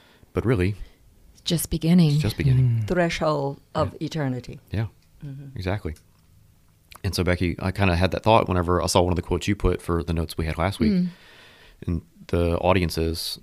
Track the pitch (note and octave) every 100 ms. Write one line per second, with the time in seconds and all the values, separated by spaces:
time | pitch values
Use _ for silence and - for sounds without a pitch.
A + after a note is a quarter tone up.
0 | _ _ _ - A2 A#2+ F#2 G2+ - _
1 | _ _ - - - E3 - D#3+ D#3+ F3+
2 | D#3 D3 G#2+ - C#3 B2+ B2+ A#2 G#2+ F3+
3 | E3+ - D#3 D3+ C#3 C#3 _ E3 D3 -
4 | D3+ D#3+ C3+ B2 - - - G2+ G#2+ _
5 | _ - C#3+ C3+ C#3 A#2 F2+ G#2 E2 D#2
6 | _ _ _ - _ _ _ _ _ -
7 | F#2+ F2 F2 F2+ F2 - F#2 F#2+ G2 E2+
8 | F#2 - G#2+ A2 F#2 F2+ E2+ F2 E2+ F#2+
9 | F2+ E2 - F2+ G#2 G2+ F2+ F2 - E2+
10 | E2 E2 D#2+ - D#2+ D2+ F#2 - A3 F#3
11 | F3+ - - - - - - - - E2+
12 | - - - F2 E2+ E2+ - F#2+ E2 -
13 | E2 E2+ - -